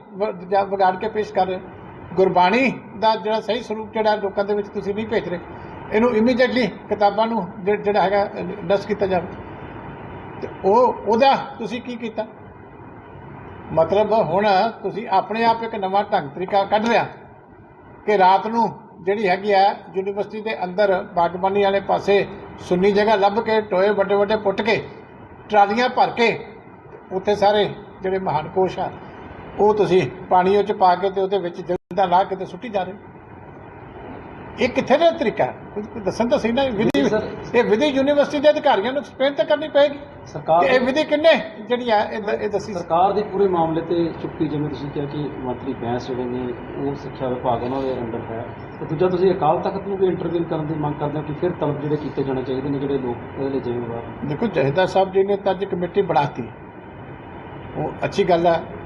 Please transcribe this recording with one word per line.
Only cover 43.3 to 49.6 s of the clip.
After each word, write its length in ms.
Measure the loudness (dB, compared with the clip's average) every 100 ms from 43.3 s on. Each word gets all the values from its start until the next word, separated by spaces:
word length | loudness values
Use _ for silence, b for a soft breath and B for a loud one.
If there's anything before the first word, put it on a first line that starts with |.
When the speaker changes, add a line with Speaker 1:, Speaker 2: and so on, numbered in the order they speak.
| 2 2
Speaker 2:
ਮਾਮਲੇ 320 | 2 0 0
ਤੇ 320 | -2 0 -2 -4
ਚੁੱਪੀ, 260 | -8 -4 -2
ਜਿਵੇਂ 200 | -2 -4
ਤੁਸੀਂ 220 | -6 -8
ਕਿਹਾ 160 | -6 -6
ਕਿ 120 | -4
ਮੰਤਰੀ 540 | -6 -6 -8 -6 -6
ਬੈਂਸ 360 | -6 -4 -4 -4
ਜਿਹੜੇ 160 | -4
ਨੇ, 280 | -4 -4 -6 -8 -10 -6
ਉਹ 180 | -4
ਸਿੱਖਿਆ 340 | -6 -8 -6 -4
ਵਿਭਾਗ 340 | -2 -2 -2
ਉਹਨਾਂ 200 | -2 -4
ਦੇ 100 | -4
under 280 | -4 -6 -6 -8
ਹੈ, 140 | -8 -10 -12 -14 -10
ਤੇ 60 | -6
ਦੂਜਾ 220 | 0 0
ਤੁਸੀਂ 260 | 4 2
ਅਕਾਲ 260 | 4 2 2